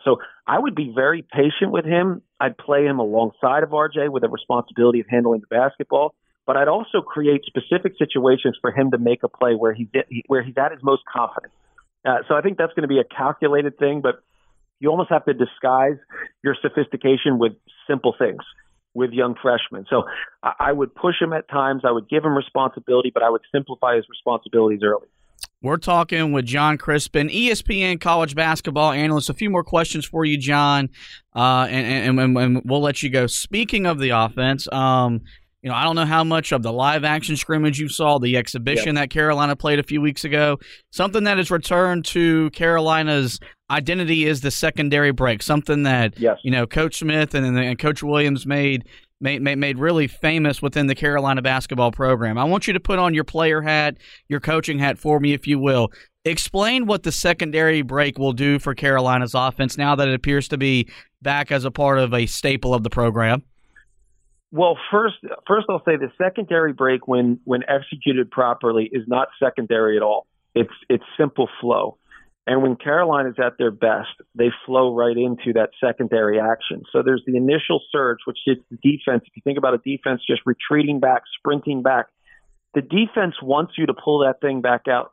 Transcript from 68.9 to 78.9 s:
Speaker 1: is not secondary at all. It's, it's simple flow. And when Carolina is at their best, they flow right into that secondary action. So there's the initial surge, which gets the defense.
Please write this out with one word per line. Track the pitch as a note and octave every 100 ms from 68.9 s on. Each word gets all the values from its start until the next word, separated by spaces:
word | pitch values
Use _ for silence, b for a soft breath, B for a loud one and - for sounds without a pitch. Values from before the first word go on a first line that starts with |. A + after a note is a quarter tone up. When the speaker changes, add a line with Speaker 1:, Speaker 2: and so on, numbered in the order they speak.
Speaker 1:
is | C3 A2+
not | B2 C3+ -
secondary | C3 - A2+ A2+ A2 G#2+
at |
all. | G#2+ G#2+ - _ _
It's, | A2+ A2+ - -
it's | A#2 - -
simple | D3 - A#2+ -
flow. | A#2+ A2 G2+ - b b b _ -
And | C3
when | C3+ A#2+
Carolina | D3 D#3+ F3 C#3+ C3
is | A#2
at | A#2+ -
their | A#2+
best, | G#2 A2+ G#2+ G#2+ - -
they | A#2 A#2+ A#2 -
flow | C3 B2+
right | A#2 A#2+ A#2
into | B2 A#2+ B2
that | A2+ G#2+ -
secondary | B2+ A2+ A#2 A2+ G#2+ G#2+
action. | A2 A2+ - - -
So | B2+
there's | B2+ B2+ -
the | B2+
initial | C3 D#3 - D#3+ -
surge, | D3 C3 A#2 -
which | - -
gets | B2 -
the | A#2
defense. | C#3